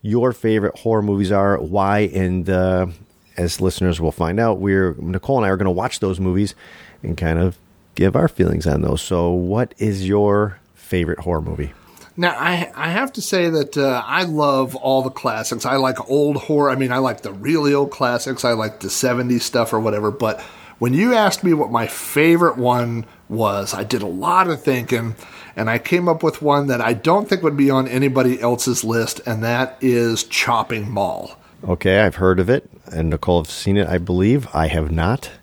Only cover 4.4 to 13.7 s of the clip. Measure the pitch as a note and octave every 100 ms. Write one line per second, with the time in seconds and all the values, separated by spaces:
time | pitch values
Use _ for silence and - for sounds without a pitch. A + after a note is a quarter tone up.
4.4 | A#2 G2 G2 F#2+ F#2 D#2+ E2 F#2 - C3+
5.4 | G2+ F#2+ G2 F2 A#2 - G2 F2+ F#2 F2+
6.4 | G2+ - - - - - - E2+ E2 D#2+
7.4 | F#2 - _ _ _ - F#2+ C3+ D#3+ -
8.4 | E2+ D#2 E2 D2 D2 D2+ - F2+ F2 F2+
9.4 | F2+ G#2 B2 - G#2+ G2 F#2+ G#2 G#2 G2+
10.4 | G#2 G2 _ _ - F#2 E2 E2 - E2
11.4 | D#2 D2+ C#2+ - - - - - F3 A#2+
12.4 | D#3 F3 F3 - D#3 F#3 C4 B3 - F#3+
13.4 | E3+ D#3+ C#3